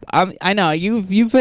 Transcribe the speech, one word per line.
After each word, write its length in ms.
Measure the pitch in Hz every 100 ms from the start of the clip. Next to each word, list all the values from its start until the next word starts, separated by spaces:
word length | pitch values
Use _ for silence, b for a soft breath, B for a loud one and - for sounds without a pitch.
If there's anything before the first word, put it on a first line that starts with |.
| -
I, 240 | 151 185 -
I 120 | 185
know 180 | 202 170
you've, 400 | 160 190 233 190
you've 220 | 202 233 262